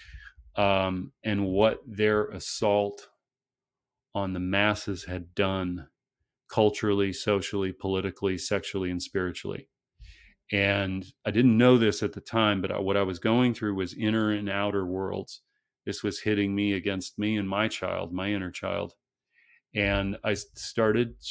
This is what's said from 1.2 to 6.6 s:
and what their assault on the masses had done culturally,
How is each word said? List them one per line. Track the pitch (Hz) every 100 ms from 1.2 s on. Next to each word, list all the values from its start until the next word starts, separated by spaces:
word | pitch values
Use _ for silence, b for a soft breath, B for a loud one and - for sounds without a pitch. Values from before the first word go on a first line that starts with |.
| 110
and | 101 98
what | 95 110 - -
their | 104 107 107 104
assault | 92 - - 110 104 101 - - _ _ _ _ _ _ _ _ _ _ 101
on | 95
the | 92
masses | 90 98 107 104 - 92 -
had | 90 87 -
done | 98 95 90 87 73 _ _ _ _ _ -
culturally, | -